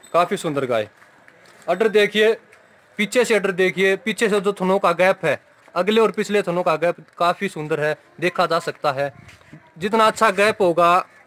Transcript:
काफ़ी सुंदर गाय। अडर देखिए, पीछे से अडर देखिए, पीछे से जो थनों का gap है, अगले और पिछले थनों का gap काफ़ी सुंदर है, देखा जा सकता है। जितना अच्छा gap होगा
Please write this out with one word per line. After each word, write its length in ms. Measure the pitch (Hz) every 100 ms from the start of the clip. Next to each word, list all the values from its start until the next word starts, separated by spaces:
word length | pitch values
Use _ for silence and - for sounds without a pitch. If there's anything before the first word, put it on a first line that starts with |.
| -
काफ़ी 240 | 165 175 202
सुंदर 280 | 170 139 131
गाय। 240 | 117 107 _ _ _ - _ - - -
अडर 180 | 185 226
देखिए, 460 | 202 202 214 214 220 _ - _ _ _ -
पीछे 280 | 208 254 233
से 100 | 214
अडर 160 | 196
देखिए, 440 | 180 185 160 190 190
पीछे 340 | - 214 226
से 120 | 208
जो 120 | 190
थनों 260 | 196 185 190
का 120 | 202
gap 340 | 170 185 190 160
है, 160 | 131 _ _ _ 165
अगले 260 | 185 220
और 100 | 214
पिछले 300 | 202 190 208
थनों 220 | 185 170
का 120 | 180 156
gap 200 | 170 170 160 -
काफ़ी 320 | 170 180 196
सुंदर 300 | 160 151 156
है, 160 | 151 151 _ -
देखा 260 | 170 - 170
जा 140 | 165
सकता 320 | 156 - 151
है। 220 | 135 143 - - - - 156 _ -
जितना 280 | 196 226 220
अच्छा 260 | 220 220
gap 300 | 190 208 214
होगा 440 | 185 170 170 180 - -